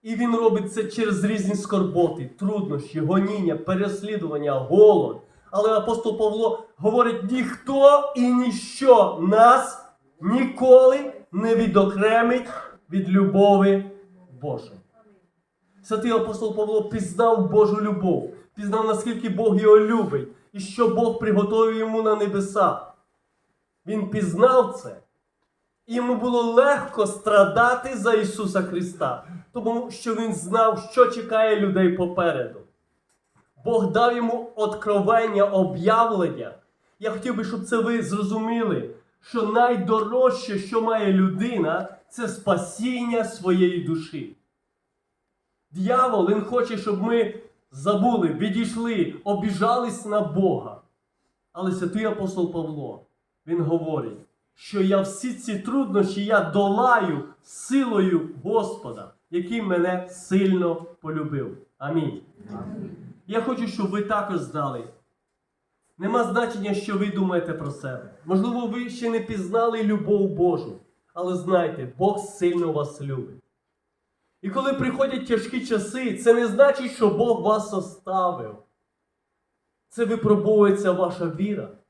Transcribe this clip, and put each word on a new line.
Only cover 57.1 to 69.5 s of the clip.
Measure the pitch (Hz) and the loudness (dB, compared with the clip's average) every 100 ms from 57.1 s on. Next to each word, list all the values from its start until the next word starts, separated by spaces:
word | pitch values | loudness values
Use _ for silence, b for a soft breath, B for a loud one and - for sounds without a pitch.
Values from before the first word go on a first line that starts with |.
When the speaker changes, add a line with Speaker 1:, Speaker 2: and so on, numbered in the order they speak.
| 143 - _ | -4 -8 _
Speaker 1:
силою | _ - - 269 254 208 190 170 156 143 | _ -20 -2 0 2 2 2 0 -2 -10
Господа, | 175 226 202 - - 107 98 _ _ | -2 -2 -2 -8 -14 -16 -18 _ _
який | 175 180 233 | -8 -4 -6
мене | 202 175 175 185 180 | -2 0 0 -2 -8
сильно | - - 190 190 180 175 | -16 -2 0 2 2 0
полюбив. | 165 - - 156 156 147 143 110 - _ _ | -4 -10 -16 -10 -8 -6 -6 -8 -12 _ _
Амінь. | 139 165 143 - - _ - | -6 -4 -4 -8 -18 _ -18
Speaker 2:
Амінь. | - - 214 - - - - - | -14 -12 -12 -14 -16 -20 -20 -6
Speaker 1:
Я | 226 | -4
хочу, | 233 247 226 | -4 -4 -6
щоб | - 190 | -4 -4
ви | 202 | -4
також | 202 208 208 175 | -4 -4 -4 -6
знали. | 135 151 139 123 113 - _ _ _ _ _ _ _ _ _ _ | -6 -6 -6 -8 -14 -20 _ _ _ _ _ _ _ _ _ _
Нема | 190 240 | -2 0
значення, | 196 202 226 208 202 | 0 0 -2 -4 -4
що | 190 - 196 | -4 -4 -2
ви | 202 | -2
думаєте | 180 185 175 165 | -2 -2 -2 -4
про | 160 143 | -8 -10
себе. | 135 139 127 - - | -10 -12 -12 -16 -20
Можливо, | 156 185 233 240 233 | -2 0 0 -4 -4
ви | 233 247 | -6 -8
ще | - 233 | -6 -4
не | 226 | -4
пізнали | 208 214 180 | -6 -8 -4